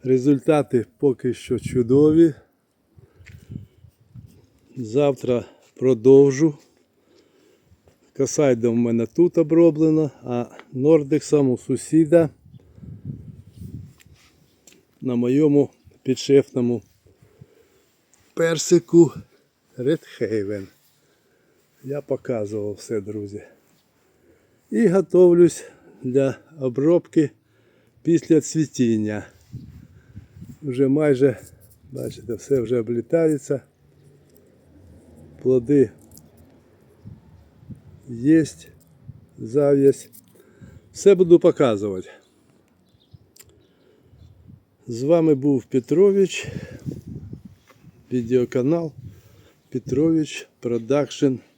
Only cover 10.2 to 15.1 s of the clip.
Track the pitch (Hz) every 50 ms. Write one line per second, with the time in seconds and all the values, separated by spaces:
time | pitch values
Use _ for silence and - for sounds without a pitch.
10.2 | - 123 123 120 120 117 - - - _ - 127 131 151 165 156 147 135 156 147
11.2 | - - 151 147 143 131 123 110 - - 135 117 - - 156 160 165 147 175 170
12.2 | 165 147 - _ _ - - - _ _ _ - - - - - - - - -
13.2 | - - - - - - _ - - - - - - - _ _ - _ _ _
14.2 | _ _ _ _ _ _ _ _ _ - _ _ _ _ _ _ - 127